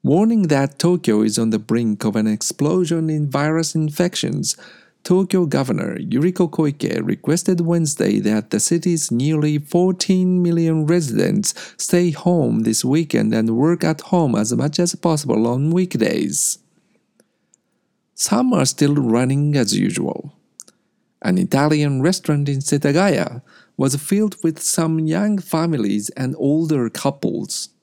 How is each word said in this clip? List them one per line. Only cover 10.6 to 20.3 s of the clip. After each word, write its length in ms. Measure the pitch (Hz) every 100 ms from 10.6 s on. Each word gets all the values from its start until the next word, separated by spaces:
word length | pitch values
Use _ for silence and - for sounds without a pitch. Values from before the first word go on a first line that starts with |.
| 165 160 151
residents 680 | 175 147 107 92 101 104 - - -
stay 340 | - 175 180
home 520 | 147 - 175 123 113
this 200 | 113 110
weekend 500 | 127 151 156 117 110
and 220 | 113 113 113
work 260 | 151 170
at 200 | 160 156
home 340 | - 180 147 113
as 180 | 107
much 240 | 120 143 147
as 160 | 175 -
possible 520 | 170 151 143 110 117
on 240 | 127 147
weekdays. 880 | 170 185 113 107 76 - - - - _ _ _ _ _ _ _ _ _ _ _ _ _ _ _
Some 380 | - - 214 254
are 120 | 160 135
still 280 | - 143
running 640 | 147 123 117 127 139 147 143
as 200 | 117 101
usual. 640 | 98 - - - 147